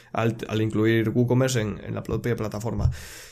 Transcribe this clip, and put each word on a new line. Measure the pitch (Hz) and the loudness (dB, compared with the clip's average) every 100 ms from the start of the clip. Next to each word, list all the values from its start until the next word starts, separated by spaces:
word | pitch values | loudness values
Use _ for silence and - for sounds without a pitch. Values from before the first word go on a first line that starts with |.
| - | -8
al, | - 113 117 - | 0 0 0 -2
al | 110 | -2
incluir | 110 104 110 113 110 | 0 2 4 4 2
WooCommerce | 113 123 127 131 123 | 2 4 4 2 0
en, | 107 87 | -2 -4
en | - | -8
la | 110 | -8
propia | 104 113 123 113 | -4 -2 -2 -2
plataforma. | 110 104 113 107 - - - - - | -4 -4 -4 2 2 2 -6 -18 -20